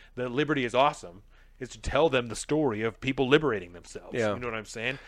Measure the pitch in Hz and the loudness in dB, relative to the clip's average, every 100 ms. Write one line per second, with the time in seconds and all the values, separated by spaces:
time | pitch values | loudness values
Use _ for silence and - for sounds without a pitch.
0 | - - 123 123 151 147 120 123 143 147 | -14 -6 -2 0 2 2 2 4 4 2
1 | 90 92 - - - - 127 117 - 131 | -14 -18 -20 -20 -20 -16 -14 -8 -2 2
2 | 160 131 120 107 - 151 143 104 113 - | 4 2 0 -8 -2 0 0 0 -4 -2
3 | 131 135 131 151 151 104 87 87 - - | -4 0 4 4 4 -2 -4 -16 -16 -18
4 | - 123 110 104 123 113 104 117 117 139 | -8 -2 -2 -2 -4 -8 -8 -6 -6 -6